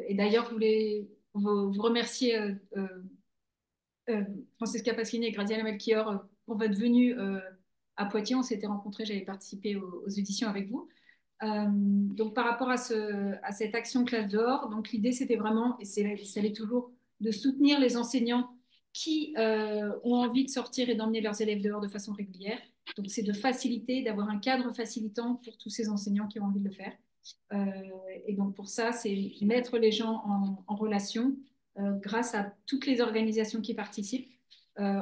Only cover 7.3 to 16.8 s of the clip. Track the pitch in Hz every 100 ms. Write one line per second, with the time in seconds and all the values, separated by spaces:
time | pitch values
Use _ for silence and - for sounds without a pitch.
7.3 | 190 190 - _ _ _ - 202 214 208
8.3 | 254 247 208 208 202 208 202 214 202 190
9.3 | 196 - 196 208 202 185 180 - 202 196
10.3 | 196 226 196 196 277 - _ _ _ _
11.3 | _ 220 208 208 202 202 202 202 208 220
12.3 | 233 247 240 254 247 247 220 214 202 202
13.3 | 202 - 202 214 233 226 254 240 226 202
14.3 | 208 233 285 247 214 214 220 233 247 269
15.3 | 220 214 220 247 240 202 214 202 202 -
16.3 | 208 208 214 214 247